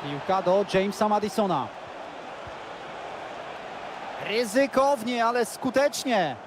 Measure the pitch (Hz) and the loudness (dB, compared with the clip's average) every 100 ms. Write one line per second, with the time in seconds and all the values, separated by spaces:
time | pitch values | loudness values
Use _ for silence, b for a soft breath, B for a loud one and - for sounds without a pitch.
0 | 147 143 - 190 180 190 196 196 196 - | -6 -6 0 2 4 4 4 2 2 2
1 | 214 208 208 - 202 156 117 - - - | 2 2 2 0 2 2 -2 -8 -12 -12
2 | - - - - - - - - - - | -12 -12 -12 -12 -12 -12 -12 -12 -12 -10
3 | - - - - - - - - - - | -10 -10 -10 -10 -10 -10 -10 -10 -10 -10
4 | - - 170 214 240 220 277 262 277 285 | -10 -8 -2 0 2 4 4 4 4 4
5 | 214 240 233 240 226 - 262 247 294 - | 0 2 2 4 0 -2 0 4 4 2
6 | 269 220 160 113 | 2 2 2 -2